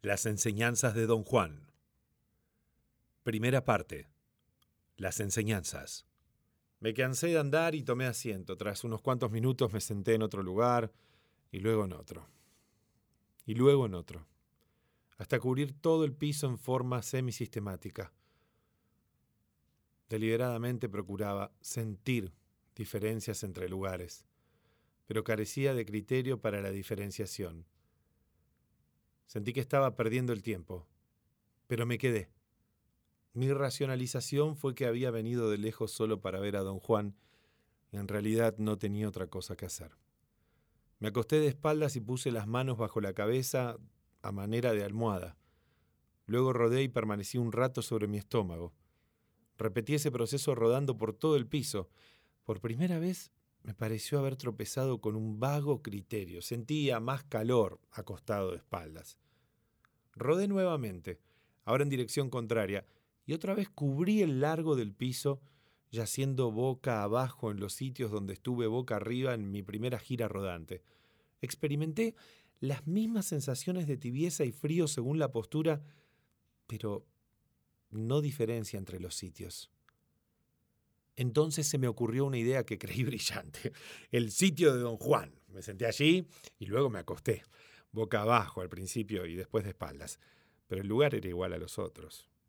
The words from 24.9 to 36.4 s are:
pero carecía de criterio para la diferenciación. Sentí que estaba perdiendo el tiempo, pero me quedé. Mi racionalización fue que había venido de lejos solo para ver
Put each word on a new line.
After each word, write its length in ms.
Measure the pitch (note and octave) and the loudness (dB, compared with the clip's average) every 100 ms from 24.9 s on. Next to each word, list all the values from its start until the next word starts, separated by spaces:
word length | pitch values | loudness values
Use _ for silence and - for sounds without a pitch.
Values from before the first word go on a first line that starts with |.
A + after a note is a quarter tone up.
| _ _ | _ _
pero 160 | G#2+ | -4
carecía 520 | G#2+ A2 G#2+ - C#3 | 0 0 0 0 0
de 120 | C3 A2+ | 0 -2
criterio 540 | G#2+ G2+ C3 B2+ B2+ | -4 0 0 0 -2
para 200 | A2+ G2+ | -2 -2
la 120 | G2 | -2
diferenciación. 960 | G2 G2 G2+ G2+ F#2 G2 - F#2 E2 E2 _ _ _ _ _ _ _ _ _ _ _ _ _ _ _ _ | -4 -4 -6 -6 -6 -8 -6 -8 -8 -16 _ _ _ _ _ _ _ _ _ _ _ _ _ _ _ _
Sentí 220 | A2+ G2+ | -6 -4
que 60 | B2 | -4
estaba 360 | B2+ C#3 C3+ G#2+ | 0 4 2 2
perdiendo 380 | A2+ A#2+ B2+ | 0 2 0
el 80 | A2+ | -2
tiempo, 440 | G2 G2+ E2 F#2 - _ _ _ _ _ _ _ _ | -2 -6 -6 -12 -14 _ _ _ _ _ _ _ _
pero 200 | A#2+ A#2+ | -2 0
me 100 | A#2+ | 0
quedé. 320 | C3 A2+ F#2 _ _ _ _ _ _ _ _ _ _ | 2 0 -2 _ _ _ _ _ _ _ _ _ _
Mi 180 | A#2+ C3 | -2 0
racionalización 1080 | C#3+ C#3 - C#3 C3 B2 C3 B2 C#3 D3+ D3+ | 2 0 0 -2 0 -2 -4 -2 2 2 2
fue 180 | C#3 | -4
que 100 | B2 | 0
había 260 | B2+ A#2 B2+ | 0 2 0
venido 380 | A2+ A2 B2 A2+ | 0 0 2 2
de 80 | G#2 | 2
lejos 340 | G#2+ A2 G#2+ | 0 -2 -6
solo 300 | - A2 G#2+ | 0 0 0
para 180 | G2 | -2
ver 160 | F#2+ | -2